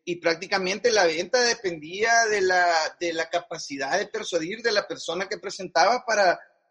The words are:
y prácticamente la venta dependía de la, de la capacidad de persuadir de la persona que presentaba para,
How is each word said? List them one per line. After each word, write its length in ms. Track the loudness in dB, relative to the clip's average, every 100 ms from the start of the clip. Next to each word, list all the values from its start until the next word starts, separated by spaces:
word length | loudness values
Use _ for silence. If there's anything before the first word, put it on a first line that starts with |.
y 120 | -10 -4
prácticamente 720 | -2 -2 -2 -2 -2 0 2
la 140 | 4 4
venta 360 | 2 0 2
dependía 840 | 2 0 -4 -6 -8 -2 2 4 4
de 120 | 2
la, 540 | 2 4 4 2 0 -4
de 140 | -4
la 160 | -4 -2
capacidad 680 | -4 -4 -10 -10 -6 -2 -2
de 100 | -2
persuadir 540 | -8 -4 -4 -4 -4
de 100 | -2
la 160 | -2 -2
persona 400 | -6 -8 -6 -6
que 100 | -8
presentaba 680 | -10 -12 -2 2 4 2 0
para, 340 | 2 2 0 -6 _ _